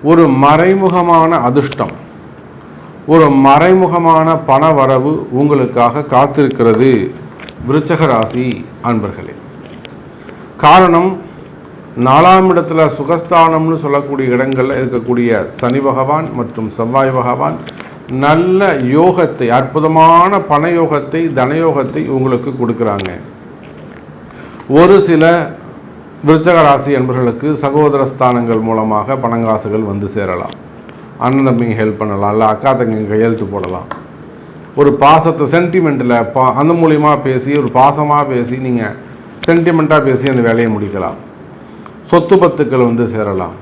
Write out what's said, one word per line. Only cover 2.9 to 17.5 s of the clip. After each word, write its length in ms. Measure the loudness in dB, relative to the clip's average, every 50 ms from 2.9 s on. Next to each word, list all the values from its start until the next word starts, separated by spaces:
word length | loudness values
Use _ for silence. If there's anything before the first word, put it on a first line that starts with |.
| -20 -18 -2 2 4
ஒரு 120 | 4 4 4 4 4 4
மறைமுகமான 920 | 4 4 4 4 4 4 4 2 2 0 0 2 2 2 4 2 2 0 -2 0 0
பணவரவு 640 | 2 2 4 2 2 2 2 2 2 2 0 0 -2 -4 -6 -6 -2 -2
உங்களுக்காக 680 | 0 2 2 0 0 -2 0 0 0 0 0 -4 -6 0 2
காத்திருக்கிறது, 760 | 2 2 2 2 0 0 0 0 0 2 2 4 4 4 4 2 2 0 -4 -8 -12 -18 -18 -18 -20 -20 -20 -18 -12 -6 -2
விருச்சக 380 | -2 -2 0 -2 -2 0 0 0
ராசி 340 | 2 0 -2 -2 -4 -6 -4 -4 -6 -8 -12 -16 -18 -8 -4 -4
அன்பர்களே. 440 | -2 -2 -4 -6 -10 -12 -14 -16 -16 -18 -20 -20 -20 -20 -20 -20 -20 -20 -20 -20 -20 -20 -20 -20 -20 -20 -20 -20 -20 -20 -20 -20 -10 0 4
காரணம், 460 | 4 6 6 6 4 4 2 0 0 -4 -6 -12 -18 -20 -20 -20 -20 -20 -20 -20 -20 -20 -20 -20 -16 -6 -2 0
நாலாம் 420 | 2 4 6 6 6 6 6 4 4
இடத்துல 340 | 2 2 0 -2 0 0 0 0 0 -4
சுகஸ்தானம்னு 800 | -4 -4 -4 -4 -2 0 2 4 4 4 2 0 -2 -2 -2 -4
சொல்லக்கூடிய 460 | -2 -2 -2 -2 -2 -4 -6 -4 -2 -2 0
இடங்கள்ல 420 | 0 -2 -2 -2 -2 -2 -2 -2 -4
இருக்கக்கூடிய 640 | -4 -4 -4 -6 -4 -2 -2 0 0 0 0 -2 -2 -6 -8 -4
சனி 240 | -4 -2 -2 0 -2 -2
பகவான் 400 | -2 -2 -2 -2 -2 -4 -4 -6 -8 -8
மற்றும் 320 | -8 -8 -8 -8 -10 -8 -6 -6
செவ்வாய் 380 | -6 -2 0 0 0 0 0 -2
பகவான் 400 | -2 -2 -2 -2 -4 -4